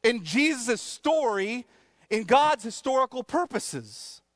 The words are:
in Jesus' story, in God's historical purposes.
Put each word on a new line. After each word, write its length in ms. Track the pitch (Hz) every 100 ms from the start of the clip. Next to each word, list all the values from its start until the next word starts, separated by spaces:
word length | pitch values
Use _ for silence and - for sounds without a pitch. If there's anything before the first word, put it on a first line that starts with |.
in 220 | 226 240
Jesus' 580 | 160 208 302 269 233 220
story, 840 | - - 294 320 254 202 196 247 - _ _ _ _
in 140 | 220
God's 400 | 190 254 302 285
historical 580 | 226 - 269 262 262 254
purposes. 1000 | - 311 359 - - 139 107 107 - - _